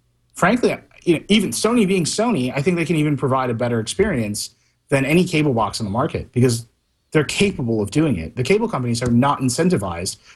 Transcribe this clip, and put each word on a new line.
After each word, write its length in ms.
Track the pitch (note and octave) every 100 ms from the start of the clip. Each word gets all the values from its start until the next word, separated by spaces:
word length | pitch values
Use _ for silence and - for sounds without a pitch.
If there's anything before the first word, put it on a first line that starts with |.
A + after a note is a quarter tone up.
| _ _ _
frankly, 420 | - F3 A#3+ - C#3+ - _
you 100 | - D3+
know, 40 | -
even 220 | G#3+ F#3
Sony 360 | A#2 G#3+ B3 F#3
being 160 | G3
Sony, 500 | D3+ - A#3 F3+ B2+
I 80 | C3
think 160 | D3 F3
they 80 |
can 120 | E3 D#3+
even 200 | D3+ C#3
provide 340 | C#3 C3 B2+
a 40 |
better 240 | A2+ A#2+ A#2
experience 720 | G#2+ - G#3 C#3 G#2+ G#2 - _ _ _ -
than 160 | C3+
any 180 | C3+ E3
cable 320 | F3 D#3 D3+
box 240 | A2+ G2+ -
on 40 |
the 80 | G#2+
market 400 | G#2+ D3 - -
because 340 | B2+ B2 A#2 - _ _ _ _
they're 100 | D3+
capable 580 | C#3+ - G3+ F#3 B2 A2+
of 120 | G2+
doing 260 | D3 D#3+ F#2+
it. 160 | D#2+
The 80 | -
cable 260 | B2+ G3+ A3
companies 320 | C#3+ A#2+ A#2
are 120 | B2
not 260 | A#2+ C#3 C#3+
incentivized 800 | C3 A#2+ F3+ F3 F#2+ E2+ - - -